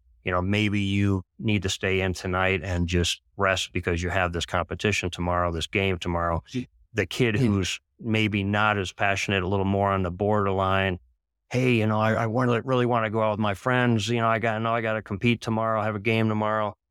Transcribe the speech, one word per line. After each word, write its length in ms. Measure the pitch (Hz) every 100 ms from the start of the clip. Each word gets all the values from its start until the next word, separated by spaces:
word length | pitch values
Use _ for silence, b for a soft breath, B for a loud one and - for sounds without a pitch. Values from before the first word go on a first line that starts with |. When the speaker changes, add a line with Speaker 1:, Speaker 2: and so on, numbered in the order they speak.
| _ _
Speaker 1:
you 80 | 95
know, 100 | 90
maybe 380 | 92 104 107 101
you 420 | 98 101 101 98 - -
need 240 | 113 104
to 60 | 92
stay 320 | - 95 95
in 140 | 95
tonight 480 | 90 95 90 92 95
and 240 | 92 87 87
just 340 | 90 82 - _ -
rest 360 | 95 90 -
because 300 | 92 87 85
you 60 | 87
have 220 | 95 90
this 120 | 85
competition 640 | - 90 80 92 107 101 90
tomorrow, 440 | - 87 87 87
this 160 | 82 -
game 300 | 101 98 90
tomorrow." 440 | 90 87 85 82 -
Speaker 2:
Mm-hmm. 140 | 127 - _ _
Speaker 1:
The 120 | 107 90
kid 300 | - 120 104
Speaker 2:
Mm-hmm. 100 | 120
Speaker 1:
who's 320 | 98 90 - _ -
maybe 420 | 117 110 107 104
not 340 | 98 104 107 101
as 160 | 90
passionate, 520 | - 101 95 - 98
a 40 | 90
little 160 | 101
more 280 | 95 98 98
on 100 | 95
the 80 | 90
borderline, 880 | 90 104 107 98 98 95 95 95 87 - _ _ _ -
"Hey, 260 | 123 127
you 120 | 117 110
know, 140 | 107
I, 140 | 110
I 120 | 110 113
wanna, 340 | 120 123 117
really 220 | 117 127 120
wanna 220 | 120 110
go 140 | 110
out 80 | 107
with 60 | 104
my 140 | 104
friends. 540 | 98 127 123 123 113 101
You 100 | 120
know, 80 | 113
I 140 | 110
got, 160 | 113 110
I 20 |
know 160 | 113
I 60 | 117
gotta 200 | 113 110
compete 400 | - 98 120 117
tomorrow, 400 | - 110 113 110
have 140 | 107
a 60 | 104
game 280 | 110 110 110
tomorrow." 460 | 107 107 110 104 - _